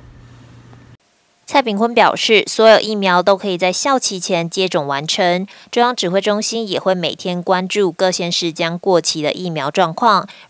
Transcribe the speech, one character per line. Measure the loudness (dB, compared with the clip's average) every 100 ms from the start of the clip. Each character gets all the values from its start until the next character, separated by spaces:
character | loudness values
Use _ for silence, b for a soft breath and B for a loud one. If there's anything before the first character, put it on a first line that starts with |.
| -20 -20 -20 -20 -20 -20 -20 -20 -20 -20 _ _ _ _ -2
蔡 | -2
炳 | 0 -2
坤 | 0
表 | 4 4
示， | 2 2 2 2
所 | 4 6
有 | 6
疫 | 4
苗 | -2 2 2
都 | 4
可 | 2 0
以 | -2
在 | 0
效 | 0 0 0
期 | -2 -6
前 | -2 -2 -2
接 | -2 -2
种 | -2 -2
完 | -4 -4
成。 | 0 0 0 -4 B B
中 | 0
央 | 0 0
指 | -2
挥 | 0
中 | 0 -2
心 | -2 -6 -4
也 | -2
会 | 0
每 | 0 -2
天 | -6 -6 -4
关 | -2 -2 0
注 | 0 0
各 | 0 -2
县 | -2 -4
市 | -4 -4
将 | -4 -4 -2
过 | 2 2
期 | 0 -4
的 | -4
疫 | -4 -6
苗 | -4 -4
状 | 0 0
况， | 2 2 2 0 B